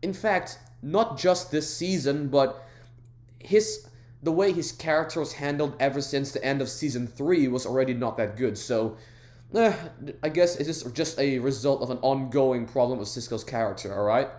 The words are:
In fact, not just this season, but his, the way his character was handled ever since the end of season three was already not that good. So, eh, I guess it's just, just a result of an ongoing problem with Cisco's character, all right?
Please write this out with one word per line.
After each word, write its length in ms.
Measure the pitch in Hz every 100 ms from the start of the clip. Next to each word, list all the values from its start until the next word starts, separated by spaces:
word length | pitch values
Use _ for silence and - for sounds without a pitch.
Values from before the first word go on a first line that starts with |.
In 140 | 180
fact, 440 | 185 226 185 175 - - -
not 380 | 135 180 220 139
just 320 | 180 180 -
this 260 | 151 151 -
season, 520 | 175 185 135 143 143
but 360 | 143 131 - - - - - - - - -
his, 480 | - 208 214 - - - - -
the 80 | 151
way 220 | 165 196
his 180 | 175 156
character 480 | - 160 156 156 170
was 140 | 143
handled 420 | - 143 143 147 -
ever 200 | 139 143
since 300 | 139 139 139
the 120 | -
end 200 | 135 139
of 60 | 131
season 400 | - 151 123 120
three 400 | - 143 180 135
was 180 | 123 -
already 280 | 131 131
not 220 | 120 120 107
that 200 | 107 104
good. 200 | 123 101
So, 400 | - 117 113 110 - - - - -
eh, 200 | 220 226 190 165 - 143 -
I 60 | 156
guess 260 | 156 175 175
it's 120 | 147
just, 260 | 156 123
just 240 | 113 156 -
a 220 | 139 131
result 420 | 123 127 131 139
of 80 | 123
an 80 | 123
ongoing 680 | 131 135 131 139 135 123 113
problem 340 | 135 123 127
with 80 | 104
Cisco's 360 | - 113 110
character, 480 | - 120 110 95 101
all 120 | 101
right? 240 | 104 117 135